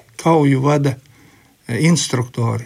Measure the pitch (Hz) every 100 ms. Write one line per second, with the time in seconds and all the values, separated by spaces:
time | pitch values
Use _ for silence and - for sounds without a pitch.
0 | _ - 165 165 143 135 139 147 139 120
1 | - _ - _ _ _ - 117 160 170
2 | - 123 120 - 117 113